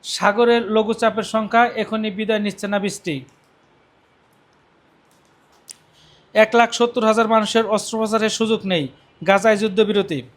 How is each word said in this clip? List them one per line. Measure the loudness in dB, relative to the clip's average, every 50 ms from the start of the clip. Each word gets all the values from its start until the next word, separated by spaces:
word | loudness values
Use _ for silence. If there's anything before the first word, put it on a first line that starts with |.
| _
সাগরের | -10 -8 0 2 2 4 4 4 4 4 2 2 0 0
লঘুচাপের | 0 0 0 -2 0 0 0 0 -2 -6 -2 -2
সংখ্যা, | -4 -2 2 2 2 2 2 0 -4 -6
এখনই | -4 -4 -6 -4 -6
বিদায় | -6 -6 -4 -2 -2 -2 -2
নিচ্ছে | -4 -6 -6 -6 -4
না | -2 -2
বৃষ্টি। | -2 -4 -6 -6 _ -6 -6 -6 -8 _ _ _ _ _ _ _ _ _ _ _ _ _ _ _ _ _ _ _ _ _ _ _ _ _ _ _ _ _ _ _ _ _ _ _ _ _ _ _ _ _ _ _ _ _ _ _ _ _ -20 _ _ _ _ _ _ _ _ _ _ _ _
এক | 2 2 4 4
লাখ | 2 2 2 2 -2
সত্তর | -2 0 0 0 0 2
হাজার | 2 2 2 2
মানুষের | 2 2 0 2 0 0 0
অস্ত্রোপচারের | 0 -2 -2 -2 -4 -4 -4 -4 -2 -2 0 0 -2 -2 -2
সুযোগ | -2 0 0 -2 -2
নেই, | -2 -2 -2 -2 -4 -8 _ _ _ _ _ 0
গাজায় | 2 2 4 4 2 2 2
যুদ্ধবিরতি। | 0 -2 2 0 0 2 2 0 0 0 -4 -8 -8 -12 _